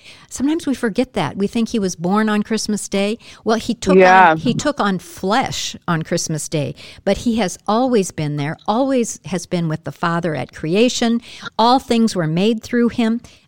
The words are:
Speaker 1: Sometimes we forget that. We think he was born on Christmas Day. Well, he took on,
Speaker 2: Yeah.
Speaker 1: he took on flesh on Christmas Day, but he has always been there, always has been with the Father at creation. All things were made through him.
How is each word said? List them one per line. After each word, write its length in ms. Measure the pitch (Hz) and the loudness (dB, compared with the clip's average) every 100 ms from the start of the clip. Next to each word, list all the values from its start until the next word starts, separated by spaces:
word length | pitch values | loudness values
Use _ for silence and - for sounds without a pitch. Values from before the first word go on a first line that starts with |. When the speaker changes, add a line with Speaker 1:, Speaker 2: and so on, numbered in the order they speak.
| - - - | -20 -20 -18
Speaker 1:
Sometimes 380 | - 277 330 | -4 -2 0
we 80 | 294 | -2
forget 400 | 233 233 185 262 | -2 -2 -2 -2
that. 240 | 202 147 - | -2 -4 -2
We 80 | |
think 240 | 196 233 220 | -2 0 -2
he 80 | 233 | -2
was 180 | 190 | -2
born 340 | 160 175 208 220 | -2 0 2 2
on 120 | 208 | 0
Christmas 480 | 208 220 - 202 - | -2 -4 -2 -4 -4
Day. 300 | 196 202 - - - | -2 -2 -4 -12 -8
Well, 160 | - 226 | -2 -2
he 160 | - | -2
took 160 | - - | -4 4
on, 80 | 190 | 6
Speaker 2:
Yeah. 360 | 185 185 170 | 8 8 8
Speaker 1:
he 200 | 160 165 | 6 0
took 240 | 156 294 285 | -2 -4 -2
on 180 | 202 180 | -2 -2
flesh 800 | - - 190 247 - - - - - | -6 -8 -2 0 -2 -6 -8 -8 -2
on 140 | 160 | -2
Christmas 480 | - 170 - 156 - | -2 -4 -4 -6 -4
Day, 240 | 156 139 - - - | -4 -6 -8 -18 -6
but 120 | 196 196 | -4 -2
he 180 | 247 | 0
has 240 | 226 180 - - | 0 -2 -4 -2
always 420 | 220 262 233 175 | 0 2 0 0
been 280 | - 151 147 | -4 -4 -4
there, 200 | 143 - | -4 -6
always 540 | - 220 269 262 220 - | -2 0 2 0 -2 -6
has 200 | - 180 | -8 -8
been 240 | - 180 160 | -4 -2 -2
with 140 | 156 | -4
the 80 | 147 | -8
Father 420 | - 175 170 170 | -4 -2 -2 -2
at 180 | 143 127 | -6 -8
creation. 720 | - 156 196 247 - 233 233 - - - - | -8 -2 2 2 2 0 0 -6 -16 -10 0
All 180 | 233 262 | 2 2
things 380 | - 233 226 | 2 2 2
were 100 | 185 | 0
made 380 | 156 165 214 220 | -2 2 0 0
through 260 | - 240 233 | -2 0 0
him. 320 | - 226 233 - - | 2 -2 -2 -8 -20